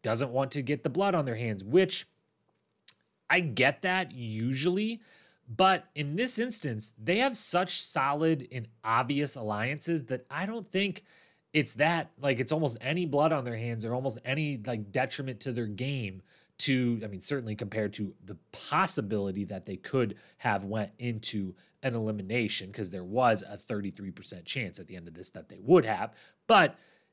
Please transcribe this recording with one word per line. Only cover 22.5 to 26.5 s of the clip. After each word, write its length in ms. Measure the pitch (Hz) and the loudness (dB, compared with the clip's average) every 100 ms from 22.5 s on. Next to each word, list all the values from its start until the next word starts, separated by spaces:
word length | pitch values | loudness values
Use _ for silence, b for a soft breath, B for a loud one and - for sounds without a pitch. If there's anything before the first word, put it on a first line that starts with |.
| - 98 | -2 -6
'cause 180 | 101 95 | -8 -8
there 140 | 92 | -6
was 380 | 90 117 123 104 | -4 4 4 4
a 140 | - 104 | 0 -12
thirty-three 540 | - 107 101 - 98 | -8 -6 -6 -8 -12
percent 340 | 87 - 95 - | -10 -10 -10 -6
chance 320 | 135 98 85 | -6 -6 -8
at 80 | 85 | -12
the 100 | 92 | -14
end 120 | 85 | -14
of 60 | |
this 160 | 82 92 | -12 -12
that 180 | 92 78 | -12 -16
they 120 | 92 | -10
would 240 | 110 175 | 6 6
have. 300 | 110 107 110 - B B | 6 0 -4 -8 B B
But 320 | - | 6